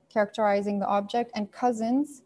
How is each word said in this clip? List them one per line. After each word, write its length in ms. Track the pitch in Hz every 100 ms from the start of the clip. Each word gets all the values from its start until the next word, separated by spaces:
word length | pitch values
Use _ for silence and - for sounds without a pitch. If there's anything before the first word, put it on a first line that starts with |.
| _
characterizing 680 | 226 208 - 208 202 208 202
the 80 | 196
object, 420 | 202 202 240 240 214
and 160 | 208
cousins 720 | - 247 226 226 254 294 -